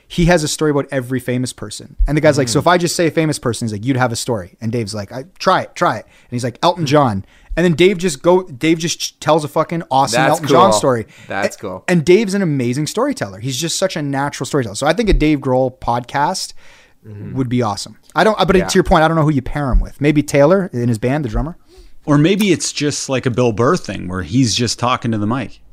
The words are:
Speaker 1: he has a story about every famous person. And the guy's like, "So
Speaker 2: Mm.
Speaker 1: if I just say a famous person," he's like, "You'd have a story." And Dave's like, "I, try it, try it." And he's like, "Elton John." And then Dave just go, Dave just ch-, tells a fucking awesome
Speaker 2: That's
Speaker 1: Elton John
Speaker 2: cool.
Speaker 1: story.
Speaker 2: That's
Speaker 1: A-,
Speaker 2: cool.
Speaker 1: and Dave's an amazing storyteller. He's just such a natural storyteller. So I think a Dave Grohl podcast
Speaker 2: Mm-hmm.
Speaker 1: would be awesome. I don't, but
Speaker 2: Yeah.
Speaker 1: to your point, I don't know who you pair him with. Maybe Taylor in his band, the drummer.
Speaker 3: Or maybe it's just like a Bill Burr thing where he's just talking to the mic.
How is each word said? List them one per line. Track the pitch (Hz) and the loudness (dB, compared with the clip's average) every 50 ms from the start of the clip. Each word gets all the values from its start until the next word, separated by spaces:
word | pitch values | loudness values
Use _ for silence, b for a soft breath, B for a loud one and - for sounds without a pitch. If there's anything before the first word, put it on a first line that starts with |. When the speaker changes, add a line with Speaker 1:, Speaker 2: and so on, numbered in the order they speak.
| _ _ | _ _
Speaker 1:
he | - - 170 | -2 0 2
has | 165 180 170 151 | 4 4 2 2
a | 143 | -2
story | - - 156 151 | -2 0 0 0
about | 143 143 135 - | 2 0 -2 -2
every | 143 135 123 120 131 123 | -4 -6 -4 -4 -6 -4
famous | 123 - 123 127 127 123 - | -4 -2 -2 -2 -4 -4 -8
person. | - - 107 - - 117 - - - - 139 | -12 -14 -14 -14 -16 -16 -18 -2 -2 0 2
And | 143 156 | 2 4
the | |
guy's | 151 156 139 143 | 4 4 4 4
like, | 139 117 | 0 0
"So | 110 151 | 0 2
Speaker 2:
Mm. | - | 2
Speaker 1:
if | 165 | 4
I | 180 180 | 2 2
just | 175 160 - | 2 0 0
say | - 175 156 | 0 0 0
a | |
famous | - 170 160 156 139 - | 2 0 0 0 -2 -2
person," | - 127 110 - 120 110 | -4 -4 -4 -4 -6 -6
he's | 107 | -6
like, | 101 107 | -4 -4
"You'd | 127 135 123 | -2 0 0
have | 127 120 | 0 0
a | 113 - | -2 -4
story." | - - 120 101 87 87 - _ | -4 -4 -4 -4 -6 -10 -14 _
And | 113 113 | -6 -4
Dave's | 113 120 113 95 107 | -4 -4 -4 -4 -8
like, | 107 101 - 113 | -10 -10 -10 -12
"I, | 127 139 185 _ - | -14 -14 -14 _ -2
try | - 190 185 151 | 0 2 2 2
it, | 113 - - | 0 -4 -6
try | - 180 160 127 104 | -2 -2 -2 -2 -4
it." | - | -8
And | - _ _ _ _ | -14 _ _ _ _
he's | 120 123 120 | -8 -6 -6
like, | 123 117 - - | -6 -6 0 0
"Elton | 170 180 180 160 | 0 0 0 0
John." | 127 143 151 143 120 101 98 - b b b b b b | 2 4 4 4 4 2 -2 -6 b b b b b b
And | 160 175 | 0 2
then | 180 160 | 2 4
Dave | 131 175 190 208 165 | 4 4 4 4 2
just | 180 185 147 131 | -2 -4 -4 0
go, | - 170 180 185 185 | 2 4 4 4 2
Dave | 190 143 117 151 160 170 160 | -2 -8 -2 0 0 0 0
just | 165 165 - - | 0 -4 -6 -6
ch-, | - - - _ | -8 -10 -10 _
tells | - 156 151 165 151 | 0 2 2 2 0
a | 139 | -2
fucking | - 165 151 - 170 165 - - | -2 -2 -2 -2 -4 -6 -6 0
awesome | - 135 135 117 110 123 | 0 0 2 2 2 2
Speaker 2:
That's | 131 143 | 2 2
Speaker 1:
Elton | 156 170 156 135 | 0 0 0 2
John | 143 - 185 202 | 4 6 6 6
Speaker 2:
cool. | 214 104 | 4 2
Speaker 1:
story. | - 139 123 113 104 B B B B B | 2 0 0 0 -4 B B B B B
Speaker 2:
That's | 104 98 101 208 - | -6 -4 -4 -4 -6
Speaker 1:
A-, | - | -8
Speaker 2:
cool. | - 95 92 92 - - | -10 -12 -12 -8 -4 0
Speaker 1:
and | 180 170 139 | 0 2 4
Dave's | 175 180 208 233 190 185 | 4 4 4 4 0 -2
an | 202 196 | -2 -2
amazing | 160 143 135 123 120 123 147 156 | -2 -2 -2 -2 -2 -2 -2 -4
storyteller. | - - 208 254 294 262 - 131 101 95 101 | -4 -2 -2 -2 -2 -2 -4 -8 -10 -10 -10
He's | 107 135 127 123 | -8 -8 -6 -4
just | 165 160 - - | -4 -4 -4 -2
such | 190 185 - | -4 -4 -4
a | 170 147 | -4 -4
natural | 143 139 135 139 143 - - 135 | -4 -2 -2 -4 -4 -4 -6 -8
storyteller. | - - 143 120 110 104 | -2 -2 -2 -2 -2 -6
So | - 135 | -2 -2
I | 151 170 | 0 0
think | 208 240 196 | 2 2 2
a | 156 | 2
Dave | 131 151 156 151 139 | 4 4 2 2 0
Grohl | 131 135 127 127 131 127 127 _ | 0 0 0 2 0 0 -2 _
podcast | - - 117 123 123 - - 139 143 165 190 - - - - b b b b b b b b b _ 110 | -4 -2 -2 -2 -4 -4 -2 0 0 0 0 -4 -8 -10 -12 b b b b b b b b b _ -18
Speaker 2:
Mm-hmm. | 104 104 107 104 123 | -16 -14 -12 -8 -4
Speaker 1:
would | 131 131 120 | -4 -4 -2
be | 123 123 117 | 0 -2 0
awesome. | 107 98 - - - - - _ _ _ | -2 -4 -6 -8 -12 -16 -20 _ _ _
I | 151 180 | 2 2
don't, | 220 214 - | 2 2 2
but | 190 160 196 | 2 2 2
Speaker 2:
Yeah. | 185 185 185 | 2 2 2
Speaker 1:
to | - | 0
your | 190 - | 0 2
point, | - 190 165 156 | 4 4 4 4
I | 160 | 4
don't | 165 165 | 2 2
know | 147 | 2
who | 156 | 2
you | 156 135 | 2 0
pair | 123 - - 147 143 131 | -2 -4 -6 -4 -2 2
him | - - | 2 2
with. | - - - - | 0 0 -4 -2
Maybe | 139 147 156 147 | 0 2 2 2
Taylor | 147 - - 139 139 151 185 202 180 - | 0 2 2 4 4 6 4 2 0 -2
in | - 120 120 123 | -4 -2 -2 0
his | 117 104 | -2 0
band, | - 120 139 156 147 | 0 -2 -2 -2 -4
the | 110 | -4
drummer. | 107 - 139 156 175 b b b b b b b b - - | -4 -4 -6 -6 -10 b b b b b b b b -12 -2
Speaker 3:
Or | 156 143 147 | 2 2 4
maybe | 147 175 208 190 214 196 | 4 4 4 2 4 2
it's | 160 - - - | 2 0 0 -6
just | - - 143 147 135 - - - | -6 -4 -4 -2 -4 -4 -4 -4
like | 135 123 - | -4 -2 -2
a | 127 | -2
Bill | 110 120 127 120 107 | 0 2 2 0 2
Burr | 104 117 135 180 | 2 2 2 2
thing | 180 - - 98 92 92 90 | 0 -2 -6 -8 -8 -8 -6
where | 92 92 | -6 -6
he's | 87 76 92 131 135 110 - | -6 -2 0 2 2 2 2
just | - 123 110 - - | 0 -2 -2 -2 -2
talking | 123 120 127 120 - 120 | -2 -2 -2 -2 -2 -4
to | 113 104 | -4 -2
the | 104 104 | -2 -2
mic. | 120 135 107 - - - - - | -2 -4 -6 -8 -12 -16 -20 -20